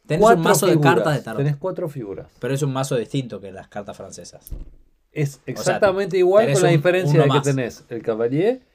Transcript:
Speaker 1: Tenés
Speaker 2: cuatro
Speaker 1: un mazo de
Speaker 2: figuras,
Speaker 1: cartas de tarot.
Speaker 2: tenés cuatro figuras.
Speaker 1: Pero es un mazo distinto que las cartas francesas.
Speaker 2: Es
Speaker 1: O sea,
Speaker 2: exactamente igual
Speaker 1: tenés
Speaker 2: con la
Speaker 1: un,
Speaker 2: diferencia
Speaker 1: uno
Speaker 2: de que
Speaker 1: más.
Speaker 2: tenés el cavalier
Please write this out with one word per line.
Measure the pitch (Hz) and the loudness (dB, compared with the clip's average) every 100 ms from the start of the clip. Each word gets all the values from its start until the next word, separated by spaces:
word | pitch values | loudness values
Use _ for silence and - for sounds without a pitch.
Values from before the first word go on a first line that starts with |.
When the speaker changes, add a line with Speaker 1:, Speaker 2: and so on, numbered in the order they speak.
| - | -6
Speaker 1:
Tenés | 165 | 4
Speaker 2:
cuatro | 214 180 | 6 6
Speaker 1:
un | |
mazo | 170 175 190 | 4 2 4
de | |
Speaker 2:
figuras, | 165 143 | 4 4
Speaker 1:
cartas | - 110 | 4 0
de | 143 | -2
tarot. | 113 113 | -4 -4
Speaker 2:
tenés | 143 143 | -4 -4
cuatro | 185 175 170 | -6 -8 -8
figuras. | 139 101 90 - _ | -10 -12 -12 -16 _
Speaker 1:
Pero | 123 | -6
es | 135 | -2
un | 143 | -2
mazo | 131 135 | -2 -2
distinto | 127 107 143 120 101 | -4 -2 -6 -6 -12
que | 98 | -14
las | 92 - | -18 -14
cartas | 107 101 - | -14 -12 -14
francesas. | 95 90 87 - - - - - _ _ _ | -16 -18 -20 -20 -16 -14 -14 -20 _ _ _
Speaker 2:
Es | 151 143 | -6 -6
Speaker 1:
O | - | -6
sea, | - | -12
Speaker 2:
exactamente | 117 185 202 208 190 196 185 | -6 -4 0 0 0 -2 0
igual | 180 202 | 4 4
Speaker 1:
tenés | 180 139 | 4 4
Speaker 2:
con | |
la | 170 | 4
Speaker 1:
un, | 165 | 2
Speaker 2:
diferencia | 175 180 160 | 2 0 2
Speaker 1:
uno | 147 | 4
Speaker 2:
de | 143 | 4
que | |
Speaker 1:
más. | 139 | 2
Speaker 2:
tenés | 143 135 117 - - | 0 -2 -4 -8 -12
el | 117 | -8
cavalier | 117 110 120 143 208 254 _ | -4 -2 -2 0 0 -2 _